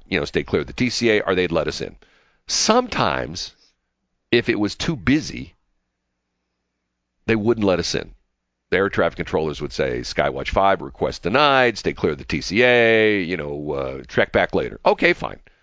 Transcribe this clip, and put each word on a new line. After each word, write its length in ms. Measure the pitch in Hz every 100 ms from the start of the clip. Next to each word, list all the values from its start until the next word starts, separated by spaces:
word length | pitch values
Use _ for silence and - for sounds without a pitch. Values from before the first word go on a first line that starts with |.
| -
you 100 | 92
know, 60 | 73
stay 180 | -
clear 160 | 73 92
of 60 | 67
the 60 |
T 160 | - 123
C 200 | - 117
A," 120 | 107
or 120 | -
they'd 180 | 92 90
let 160 | 82 73
us 120 | 71
in. 160 | - - _ _ _ _ -
Sometimes, 1080 | - - 226 254 - 113 65 62 85 - - _ _ _ _ _ _ _
if 180 | 120 120
it 100 | 107
was 140 | 104 -
too 180 | - 151
busy, 580 | 90 151 127 120 131 _ _ _ _ _ _ _ _ _ _ _ _ _ _ _ _ _ -
they 100 | 113
wouldn't 300 | 104 113 101
let 120 | 87
us 160 | 85
in. 200 | - 50 - _ _ _ _ _
The 60 | 90
air 120 | 98
traffic 280 | - 87 -
controllers 440 | 80 90 78 71
would 120 | 71
say, 280 | - 69 62
"Skywatch 480 | 62 - 71 67 69
five, 300 | - 98 95
request 420 | 69 - 69 69
denied, 560 | 87 120 147 135 123 104
stay 140 | 85
clear 200 | 76 90
of 60 | 73
the 60 |
T 160 | - 76
C 220 | - 95
A, 580 | 123 120 113 110 107 104
you 140 | 85 87
know, 360 | 73 73 73
uh, 300 | 69 67 67 65
check 220 | - 104
back 220 | 107 90
later." 260 | 90 62 -
Okay, 280 | - 208 180
fine. 280 | 175 57 - - _